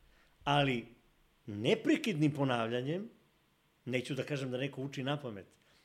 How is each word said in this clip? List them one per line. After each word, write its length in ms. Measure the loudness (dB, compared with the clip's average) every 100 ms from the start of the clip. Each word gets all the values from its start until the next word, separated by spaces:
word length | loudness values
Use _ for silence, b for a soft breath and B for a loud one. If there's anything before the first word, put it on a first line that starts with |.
| b b b b
ali 520 | 2 4 4 2 -4 -18 _ _ _ _ -10
neprekidnim 880 | -2 2 2 4 2 2 2 2
ponavljanjem, 760 | 2 2 2 2 0 -2 -4 -6 -16 _ _ _ _ _ _ -2
neću 300 | -2 -2 -4
da 80 |
kažem 280 | -2 -4 -4
da 60 | -4
neko 240 | -4 -6
uči 220 | -8 -4
na 180 | -4 -4
pamet, 240 | -4 -10 -14 _ b b